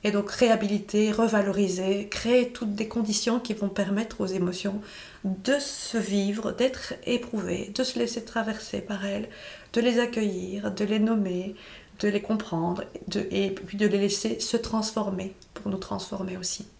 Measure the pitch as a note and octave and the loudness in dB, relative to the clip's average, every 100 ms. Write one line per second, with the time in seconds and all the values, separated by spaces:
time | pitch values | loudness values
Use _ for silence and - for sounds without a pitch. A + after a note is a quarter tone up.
0 | G#3 G3+ G3+ - A#3+ A3+ G3+ G3+ - G#3 | 2 2 0 4 6 6 4 0 2 2
1 | G#3+ - A3+ G#3 G3+ F#3+ G3 F3+ F#3+ G3 | 4 4 4 4 2 2 2 2 2 0
2 | G#3 - A3+ B3 A#3+ - A3 G3+ A3 A#3+ | 0 -4 4 4 4 -2 -4 -2 -2 -2
3 | G#3+ G#3 - A#3+ A#3+ G#3 G3 G3 F#3+ G3 | 0 2 2 0 0 -2 -2 0 0 0
4 | A3+ - F#3+ F#3+ F3+ F3+ G3+ G3+ - - | -2 -4 -4 0 0 0 -4 -4 -8 -16
5 | - - G3 F#3 - C#4+ C#4 - - A#3 | -18 -8 -4 -2 2 0 0 -6 -2 -2
6 | F#3+ G3+ G3 G#3 G#3+ - B3+ C4 - - | 2 2 2 0 -4 2 0 0 -8 -8
7 | - A#3+ - G#3+ F3+ F#3 G3+ G3+ B3+ A#3 | 0 -2 0 -4 -2 -2 -4 -2 -2 0
8 | A#3 A#3 G#3+ A#3 G#3+ G#3+ - G3+ - G3+ | 0 -2 -4 -4 -2 -4 -6 -8 -4 -4
9 | G3 G3 A3 - - - - - A#3 A#3 | -2 -4 -6 -12 -16 -18 -2 2 4 4
10 | A#3+ A#3 G#3+ F#3 F#3 G3 G#3 G3 G#3 G#3+ | 2 2 0 0 -4 -4 -4 0 2 4
11 | A3 A3+ F#3+ F3+ F#3+ G#3 - - - - | 4 4 2 0 -4 -10 -16 -20 -20 -2
12 | G#3 G3+ - A3 - E3 F3 F3+ - - | 0 0 0 -2 0 0 0 -2 -6 -10
13 | - G#3 - G3 G3 F#3+ - G3+ G#3 G3 | -4 -4 0 0 0 -2 -6 2 4 4
14 | G3+ G3 A3 A3+ - A3+ A3+ A3 G#3+ - | 2 2 -2 -2 0 0 0 0 0 0
15 | G3+ F#3 F#3+ - - - G3+ F#3+ - G3 | -2 -2 -6 -10 -16 -8 -4 -4 -4 -6
16 | - G2 F#2 F#2 F2+ - - - | -6 -6 -6 -4 -4 -6 -10 -18